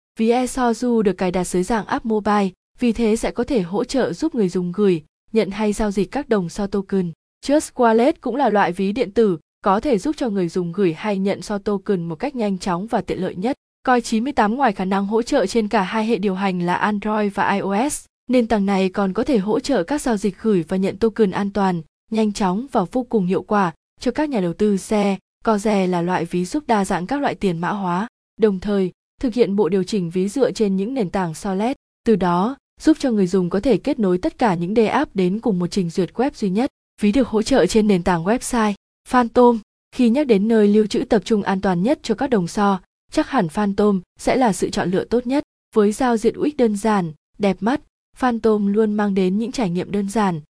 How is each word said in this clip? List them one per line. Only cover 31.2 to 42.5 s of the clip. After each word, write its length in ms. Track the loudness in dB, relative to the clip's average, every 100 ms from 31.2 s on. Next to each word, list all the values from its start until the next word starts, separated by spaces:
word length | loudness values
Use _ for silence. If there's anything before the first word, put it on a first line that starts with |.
| -4
Solid, 380 | -6 -6 -4 -4 -6 _ _ 0
từ 100 | 2
đó 420 | 2 2 0 -4 _ -2
giúp 160 | 0 2
cho 120 | 0
người 160 | 0 2
dùng 220 | 0 0
có 100 | 0
thể 180 | 2 0
kết 220 | 0 0
nối 180 | 0 0
tất 200 | -2 0
cả 180 | 0 0
những 180 | 0
đề 140 | 2 2
app 280 | 0 -2 0
đến 240 | 0 0
cùng 200 | -2 -2
một 80 | -2
trình 220 | -2 -2
duyệt 240 | -2 -4
web 180 | -2 -4
duy 160 | -2 -2
nhất. 200 | -2 -2 -6 _ -2
Ví 100 | 0
được 160 | 2 2
hỗ 140 | 0
trợ 240 | 2 2 4
trên 220 | 4 4
nền 160 | 2
tảng 200 | 2 0
website 500 | 0 -2 -2 -2 -2 -4 _ _ -2
Phantom. 520 | 0 2 6 6 4 -2 _ _ 0
Khi 140 | 2
nhắc 180 | 4 4
đến 200 | 4 4
nơi 200 | 4 6
lưu 200 | 4 2
trữ 180 | -2 0
tập 160 | 0 2
trung 180 | 0
an 180 | 0 -2
toàn 220 | 0 0
nhất 160 | 0 0
cho 120 | -2 -2
các 140 | 0
đồng 180 | 0
so, 340 | 0